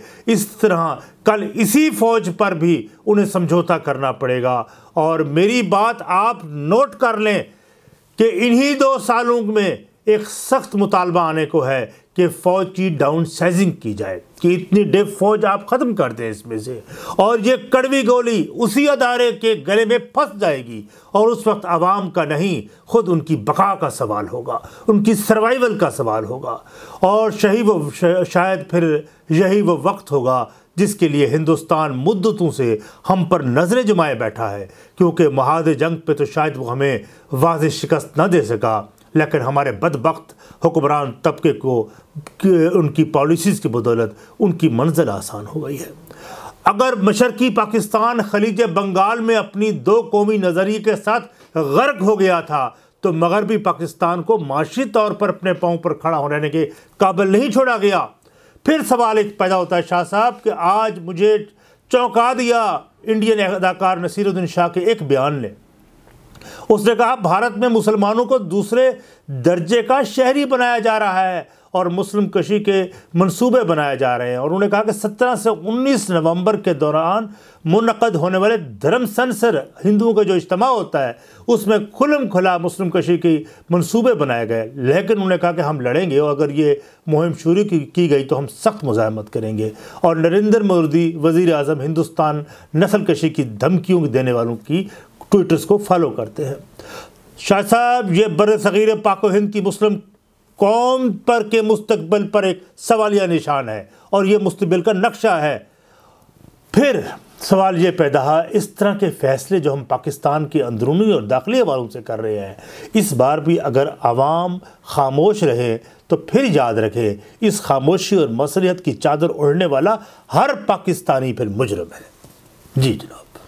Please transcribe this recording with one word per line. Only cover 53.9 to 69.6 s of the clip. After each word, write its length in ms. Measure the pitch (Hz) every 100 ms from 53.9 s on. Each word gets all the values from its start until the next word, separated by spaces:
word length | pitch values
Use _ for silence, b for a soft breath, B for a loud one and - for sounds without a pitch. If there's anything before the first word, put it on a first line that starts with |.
| - 170 175
को 160 | 170 220
माशी 460 | 143 139 156 240 247
तौर 260 | 220 214
पर 160 | 208 202
अपने 240 | - 185 175
पाँव 220 | 175 170
पर 160 | 170 156
खड़ा 220 | 165 156
होने 320 | 143 147 151
के 160 | 160 147 B B -
काबिल 320 | 190 180 196
नहीं 180 | 202 269
छोड़ा 260 | 202 254 226
गया। 220 | 202 180 123 _ b b b b -
फिर 180 | 311
सवाल 340 | - 247 226 220
एक 200 | 208 208
पैदा 160 | 185 190
होता 200 | 175 175
है 60 |
शाह 200 | 165 180 175
साहब 340 | 202 240 -
कि 60 | 220
आज 500 | 170 170 208 220 180
मुझे 360 | 170 175 208 214 208 b b b -
चौंका 420 | 254 247 220 240 254
दिया 280 | 240 233 214 147 - _ 220
इंडियन 400 | 220 214 214 190
अदाकार 540 | 185 185 185 190 175
नसीरुद्दीन 480 | 175 202 202 185 170
शाह 200 | 180 170
के 220 | 180 190
एक 120 | 220
बयान 380 | 139 135 143 147
ने। 100 | 107 - _ _ _ _ _ - - B B B -
उसने 220 | 208 208 220
कहा 200 | 233 254
भारत 360 | 180 190 240
में 140 | 202 247
मुसलमानों 560 | 220 214 220 202 220 247
को 120 | 262
दूसरे 500 | 175 202 202 240 262 254 B B -
दर्जे 520 | 131 165 175